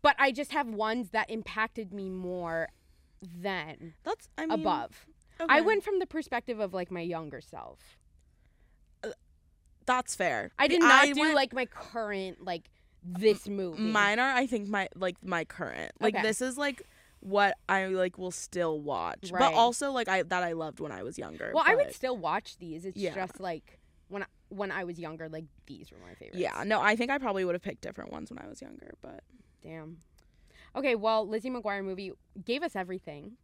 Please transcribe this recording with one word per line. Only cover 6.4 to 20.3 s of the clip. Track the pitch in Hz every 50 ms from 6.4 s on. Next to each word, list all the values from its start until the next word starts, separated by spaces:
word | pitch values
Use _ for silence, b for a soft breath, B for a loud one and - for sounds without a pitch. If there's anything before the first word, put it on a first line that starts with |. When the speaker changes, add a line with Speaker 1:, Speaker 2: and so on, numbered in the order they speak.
| 240 - 240 214
Speaker 1:
of, | 214 190 180
like, | 190 180 170
my | 190 175
younger | 170 175 170 160 160 147 139 123
self. | - - - - 60 60 65 _ - - - _ _ _ _ _ _ _ _ _ _ _ _ _ _ _ _ _ _ _ _ _ -
Speaker 2:
Uh, | 220 - _ _ _ _ _ _ _ _ _ _ _ _ _ _
that's | - 254 254 247 - -
fair. | - 190 170 131 110 98 - _ -
Speaker 1:
I | 185 208
did | 320 349
Speaker 2:
The, | 330 240
Speaker 1:
not | 247 269 285
Speaker 2:
I | 285
Speaker 1:
do, | 285 285
Speaker 2:
went | 302 311 311
Speaker 1:
like, | 285 269 233 -
my | 254 254
current, | - - - - - - 233 220 208 208 196 190 185 170 - -
like, | 185 180 170 - - _ _ _ _ _ - -
this | 175 175 180 202 220 208 202 - 202
Speaker 2:
M-, | 202 196
Speaker 1:
movie. | 190 180 180 - 214
Speaker 2:
mine | 214 220 208 202 202 208 226
are, | 254 269
I | 269 247 269 247
think, | 254 220 202 196
my, | 214 202 190 - -
like, | - 190 185 180 - -
my | 185 180 170 160
current. | - - - 175 107 62 64 82 - - _
Like, | - 214 208
Speaker 1:
Okay. | 208 180
Speaker 2:
this | 220 214 -
is, | 254 262 247 269
like, | 294 285 254 - - b b b b b b b
what | - 196 190 202 202 196 - _ _ -
I, | 190 190 190
like, | 190 190 185 185 185 180 -
will | 185 185
still | 175 - - - - 180 175 165 156 151
watch. | 147 143 135 92 82 85 - - - 180
Speaker 1:
Right. | 175 185
Speaker 2:
But | 254 262 -
also, | 220 226 240 240 - 285 277
like, | 269 254 233 202
I, | 190 185 175
that | 170